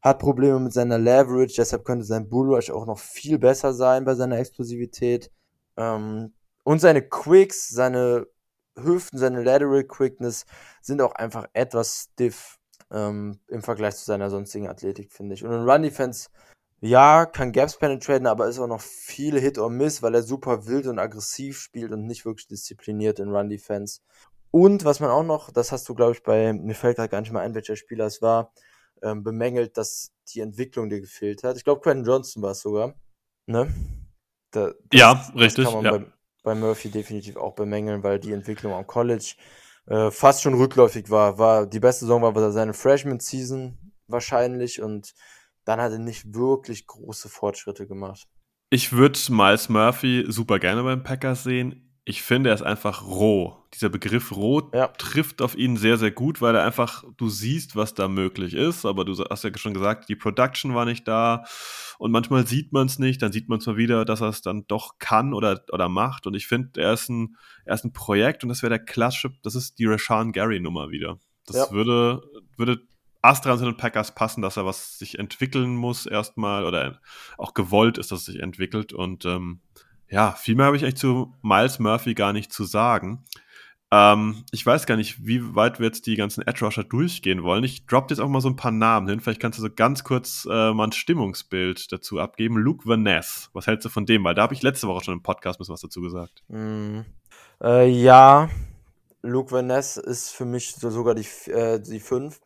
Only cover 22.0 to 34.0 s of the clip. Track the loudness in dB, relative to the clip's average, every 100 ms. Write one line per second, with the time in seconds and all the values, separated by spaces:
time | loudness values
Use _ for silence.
22 | -10 -10 -10 -12 -14 -16 -16 -16 -10 -2
23 | -2 -2 -2 -2 -2 -8 -8 -8 -8 -14
24 | _ _ _ _ _ 6 6 6 2 0
25 | 2 0 0 -4 -2 -4 -2 -4 -8 2
26 | 2 2 0 2 2 -2 -6 -2 -2 0
27 | -2 -4 -6 -6 -6 -8 -8 -12 -10 -6
28 | -6 -2 2 2 0 _ _ _ _ _
29 | -8 -6 -6 -4 -2 -2 -2 -4 -6 -8
30 | -14 _ -18 -12 -10 -8 -8 -6 -6 -8
31 | -10 -10 -8 -6 -6 -4 0 0 2 0
32 | 0 0 -2 -8 -8 -6 -6 -4 -6 -8
33 | -20 _ _ _ -6 -2 -2 -4 -8 -12